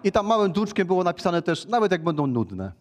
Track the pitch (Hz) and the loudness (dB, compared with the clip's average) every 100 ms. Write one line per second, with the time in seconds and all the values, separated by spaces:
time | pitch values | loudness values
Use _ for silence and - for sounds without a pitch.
0 | 196 220 208 226 202 175 208 208 180 185 | 2 0 2 2 2 0 -2 -2 0 2
1 | 180 175 185 170 170 160 - 233 208 180 | 2 0 0 0 0 -4 0 0 2 2
2 | 165 151 139 120 110 95 95 90 | 0 0 0 0 -2 -6 -10 -10